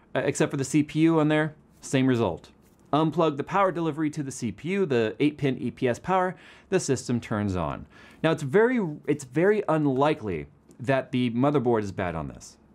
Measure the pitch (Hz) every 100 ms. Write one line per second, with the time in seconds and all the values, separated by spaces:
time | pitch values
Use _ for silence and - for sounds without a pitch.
0 | _ - 143 139 143 143 131 156 147 156
1 | 160 160 151 156 156 - _ _ - 135
2 | 131 117 104 80 - - _ _ - 147
3 | 160 165 160 139 - 190 190 165 165 147
4 | 151 156 135 - 117 98 156 196 175 123
5 | 110 - 147 147 143 - 120 - 127 117
6 | - 185 185 170 - - - 185 - 123
7 | - 120 - 107 104 90 73 57 - -
8 | - - 160 160 143 185 233 254 175 147
9 | - 147 127 147 190 214 - 156 147 127
10 | 147 - 107 80 71 _ - - 127 135
11 | - 127 123 117 139 147 120 113 101 90
12 | 90 80 69 60 - - _